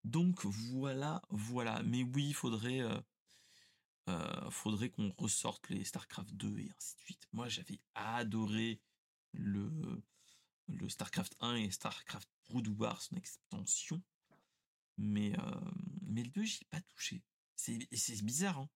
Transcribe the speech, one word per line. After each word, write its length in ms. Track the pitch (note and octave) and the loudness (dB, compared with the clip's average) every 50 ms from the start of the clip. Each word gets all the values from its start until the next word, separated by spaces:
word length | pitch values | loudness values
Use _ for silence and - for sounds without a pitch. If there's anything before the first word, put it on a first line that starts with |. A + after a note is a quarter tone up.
| - | -2
Donc, 420 | A2+ A#2 D#3+ F3 F3+ F3+ - - | 4 6 8 8 8 6 4 2
voilà, 760 | G2+ G2+ G#2+ A2+ A#2+ B2+ C3 C3+ C#3 C3 C3+ C#3 D3+ D#3+ - - _ | -2 0 -2 -2 -2 0 0 0 2 2 2 2 0 0 -2 -2 _
voilà. 520 | - G#2 G#2 A#2 B2 B2 A#2+ A2+ A2 A#2 A2+ | -2 -2 -2 0 0 2 2 2 2 2 4
Mais 200 | A2+ A#2 B2 B2+ | 4 4 4 4
oui, 260 | B2 B2+ C#3+ C#3+ C#3+ | 4 4 4 4 4
il 40 | C#3+ | 2
faudrait, 480 | - - B2+ A2+ G#2+ A2 B2 B2+ C3 | 2 2 2 2 2 2 2 2 2
euh, 180 | B2 A2+ A2 A#2 - _ _ _ _ _ - - - - - - - - _ _ _ _ _ _ _ | 2 2 0 0 -4 _ _ _ _ _ -20 -20 -20 -20 -20 -20 -20 -20 _ _ _ _ _ _ _
euh, 440 | - F2+ E2 D#2+ D#2 - - - - | -2 0 0 0 0 -2 -2 -4 -6
faudrait 380 | - - - A2 G#2+ G2+ A#2 B2 | -6 -2 0 0 2 2 0 0
qu'on 200 | - - G#2+ G2+ F#2 | 0 0 0 0 0
ressorte 500 | - - G#2+ - - - A2+ G#2 - - - | 0 0 2 2 2 0 0 -4 -4 -6 -4
les 140 | - G2 G2+ | -4 -2 -2
StarCraft 480 | - - F3+ - _ - - G#2 G#2 G#2 | -2 -4 -6 -8 _ -8 -10 -8 -8 -6
deux 240 | - - G#2 G#2 G#2+ | -2 -2 -2 0 -2
et 100 | - - - | -4 -6 -8
ainsi 180 | - - - - | -8 -10 -10 -10
de 60 | - | -12
suite. 260 | - - F#3 _ - _ - | -12 -14 -14 _ -12 _ -4
Moi, 160 | A3 A#3+ A#3+ | -4 -2 -2
j'avais 300 | - - F3+ - - - _ _ _ | -4 -4 -4 -8 -10 -10 _ _ _
adoré 840 | G#2 G#2 A2 A#2 A#2+ A#2+ A2 G2 A2 A2 G#2 G#2+ A2 A2+ A2+ A2 - _ _ _ _ _ _ _ _ _ _ - | -4 -2 0 0 0 0 2 2 2 2 2 2 2 2 0 -2 -4 _ _ _ _ _ _ _ _ _ _ -6
le, 380 | - - G2+ G2 G2+ G2+ C#3+ D#3 D#3+ - - - - - _ _ _ - - - - _ _ _ _ _ | -2 0 2 2 2 0 0 -2 -2 -2 -4 -4 -6 -8 _ _ _ -20 -20 -20 -20 _ _ _ _ _
le 220 | - - - - G#2 | -8 -4 -4 -4 -4
StarCraft 460 | - - - - - - - - - - | -4 -4 -6 -2 -2 -2 -2 -2 -4 -2
un 160 | A#2 A#2+ A#2+ | 0 0 2
et 160 | A#2 G#2+ G2+ | 2 2 0
StarCraft 580 | G2 - - A2 - - - - - G2 - _ _ _ _ | -2 -2 -4 -4 -4 -4 -8 -8 -10 -10 -10 _ _ _ _
Brood 200 | - A2+ B2 A2 | -2 -2 0 0
War, 340 | G#2+ G#2 G#2 A2 - - - | 0 2 2 2 0 0 -4
son 140 | - - - | -6 -6 -6
extension. 880 | F#3 - - - - _ _ - - G3 - - - - - D#3+ E3+ F3+ _ _ _ _ _ - _ _ _ _ _ _ _ _ _ _ _ _ | -6 -6 -8 -14 -14 _ _ -8 -6 2 2 2 2 2 -2 -4 -4 -4 _ _ _ _ _ -20 _ _ _ _ _ _ _ _ _ _ _ _
Mais, 360 | - G#2 G#2 G#2 G#2 G#2 G2+ - - | 0 2 4 4 4 4 4 2 2
euh, 200 | - - - - - - - - - - - - - | 0 0 -2 -4 -4 -4 -4 -4 -6 -6 -6 -6 -4
mais 200 | - G#2 A2+ B2 | -2 -2 -2 -2
le 60 | A#2+ | -2
deux, 140 | C3+ G3 A3 | 0 0 0
j'y 180 | A3 - - | 0 0 -4
ai 60 | - _ | -6 _
pas 120 | - D#3+ | -8 -8
touché. 420 | - - - - - - F3+ F#3 - _ _ _ _ _ _ | -8 -8 -10 -6 -6 -4 -4 -6 -10 _ _ _ _ _ _
C'est, 320 | - - - A#2 A2+ B2+ - | -6 -2 -2 -2 -2 -4 -2
et 60 | B2 | 0
c'est 240 | A2+ - - A#2 G#2+ G2+ | 0 0 0 0 0 0
bizarre, 360 | A2 B2 D3 F#3+ G3+ E3+ C3+ | 0 2 2 2 2 2 0
hein. 100 | C3+ D3 _ | -4 -8 _